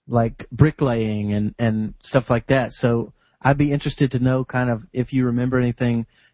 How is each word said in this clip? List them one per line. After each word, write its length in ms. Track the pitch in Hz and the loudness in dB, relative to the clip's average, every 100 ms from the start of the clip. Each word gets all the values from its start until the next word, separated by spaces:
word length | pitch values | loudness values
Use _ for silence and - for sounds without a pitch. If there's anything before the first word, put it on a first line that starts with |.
| - | -2
like, 380 | 120 117 - - | 0 0 -4 -6
bricklaying 800 | 113 151 - 135 117 110 107 104 | 2 4 4 0 0 -2 -2 -2
and, 220 | 104 104 - | -2 -2 0
and 340 | 113 110 107 - | 0 0 -4 -8
stuff 300 | - 135 - | -2 -2 0
like 160 | 117 - | -2 2
that. 260 | 135 113 | 0 0
So 400 | - 120 117 113 - _ _ | -2 0 0 -4 -12 _ _
I'd 160 | 131 143 | 0 2
be 120 | 147 | 0
interested 400 | 143 147 - 135 | 0 -4 0 0
to 60 | 127 | 2
know 280 | 127 131 127 | 2 0 -2
kind 240 | 127 123 | -2 -2
of 160 | 110 - | -2 -4
if 180 | 127 120 | -6 -2
you 140 | 131 123 | 0 0
remember 320 | 120 123 127 | 0 0 0
anything 480 | 123 117 123 117 113 _ _ | 0 0 -2 -2 -4 _ _